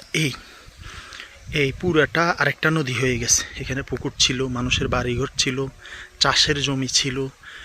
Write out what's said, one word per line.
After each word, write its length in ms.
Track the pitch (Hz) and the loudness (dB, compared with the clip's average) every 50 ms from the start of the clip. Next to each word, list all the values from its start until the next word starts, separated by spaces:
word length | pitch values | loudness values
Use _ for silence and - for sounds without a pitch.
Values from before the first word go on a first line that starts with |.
| - - - | -4 -2 -2
এই, 200 | 156 156 135 120 - - - - - - - - - - - - - - - - - - - - - - - - | 0 0 0 -2 -6 -14 -20 -20 -20 -20 -20 -20 -18 -18 -16 -16 -16 -16 -16 -16 -16 -18 -18 -20 -20 -12 -4 0
এই 200 | 156 143 135 - - | 2 2 2 0 -2
পুরাটা 540 | - 180 165 156 143 - - 160 170 175 185 - | 0 2 4 4 4 4 4 2 2 2 2 2
আরেকটা 320 | 143 143 139 - - 160 | 2 0 0 2 2 2
নদী 220 | 160 160 143 127 127 | 2 2 0 0 -2
হয়ে 260 | 113 127 131 123 117 | 0 0 0 0 0
গেছে। 260 | 117 - - - - - - | 2 2 2 2 2 -4 -8
এখানে 260 | - 135 - 131 135 135 | -8 -6 -4 -4 -6 -4
পুকুর 300 | - 131 120 - 139 - - | -4 -6 -4 -4 -4 0 2
ছিল, 280 | - - 127 123 131 | 2 2 2 0 0
মানুষের 420 | 131 123 123 123 123 - - 139 127 | -2 -2 -2 0 0 0 0 0 0
বাড়িঘর 380 | 120 123 120 123 120 120 139 135 - - | 0 0 0 0 -2 -2 -2 -4 -2 -2
ছিল, 280 | - 139 127 135 135 135 - - - - - - - - - - | 0 0 0 -2 -4 -6 -6 -14 -18 -16 -16 -16 -16 -14 -4 0
চাষের 420 | - 139 127 - - 160 151 143 131 | 2 2 4 4 4 2 2 0 0
জমি 260 | 135 139 131 131 123 | 0 0 0 -2 0
ছিল, 380 | - - - 139 127 135 135 135 - - - - - - | 0 0 0 0 -2 -4 -4 -6 -8 -12 -20 -18 -18 -16